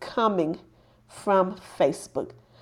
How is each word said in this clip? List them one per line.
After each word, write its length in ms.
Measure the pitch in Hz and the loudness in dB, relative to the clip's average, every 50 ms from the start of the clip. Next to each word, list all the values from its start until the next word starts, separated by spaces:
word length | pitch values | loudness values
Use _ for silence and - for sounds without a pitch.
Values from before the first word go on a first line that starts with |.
coming 580 | - - - 247 226 220 202 180 160 156 170 - - _ _ _ _ _ _ _ _ _ | -16 -6 -2 0 2 2 2 2 0 -2 -4 -6 -12 _ _ _ _ _ _ _ _ _
from 480 | - - - 208 196 190 185 185 - - - - - - | -20 -6 0 2 4 4 4 2 -2 -10 -16 -20 0 2
Facebook. 520 | 170 139 - - - - - 127 123 - - - _ _ _ - | 2 2 2 -2 -10 -8 -8 -8 -8 -8 -12 -20 _ _ _ -20